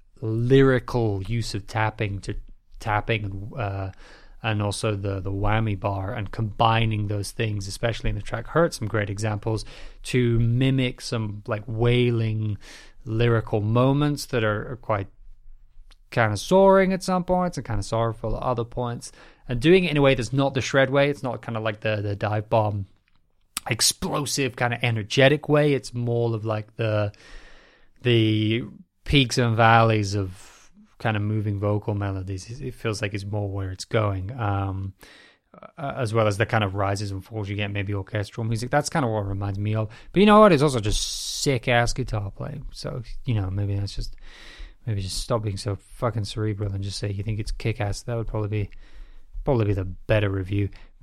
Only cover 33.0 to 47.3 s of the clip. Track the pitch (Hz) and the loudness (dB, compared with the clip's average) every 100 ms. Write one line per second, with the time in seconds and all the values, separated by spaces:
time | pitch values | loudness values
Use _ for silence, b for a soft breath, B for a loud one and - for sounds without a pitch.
33 | 104 101 98 104 101 98 95 92 - 113 | -4 -6 -6 -4 -4 -4 -6 -8 -2 0
34 | 104 95 95 131 104 98 98 95 98 - | 0 -2 -6 -4 -2 -2 -2 -4 -8 -10
35 | B B B B _ - - - 139 - | B B B B _ -20 -20 -10 -8 -4
36 | 117 113 107 98 113 113 101 98 98 101 | -2 2 2 2 0 0 0 0 -2 -2
37 | 104 95 - 110 98 101 104 101 98 101 | -6 -10 -10 -8 -6 -6 -4 -4 -4 -6
38 | 95 107 101 - 113 113 120 143 147 170 | -4 -6 -6 -6 -4 -4 0 -2 0 -2
39 | 123 107 98 98 101 98 104 110 107 B | 0 -2 -2 -4 -4 -4 -2 -2 -4 B
40 | B 175 214 208 214 127 151 127 101 - | B 4 8 8 8 6 4 2 0 0
41 | - - - - 147 127 - 120 117 - | -2 -6 -8 -4 -2 0 2 2 2 0
42 | 113 107 98 - 123 147 - - 95 95 | -4 -4 -6 -8 -10 -10 -12 -10 -10 -8
43 | 110 - - 107 92 98 101 98 101 - | -8 -8 -2 -2 -2 -2 -2 -2 -4 -6
44 | - - B B B B B B - 98 | -8 -10 B B B B B B -6 -4
45 | 92 - - 120 107 98 104 98 - - | -4 -6 -2 -2 -2 -4 -4 -6 -10 -4
46 | 120 110 101 110 107 101 104 98 98 - | -2 -2 -4 -4 -4 -2 -4 -4 -6 -6
47 | 104 98 107 | -6 -4 -4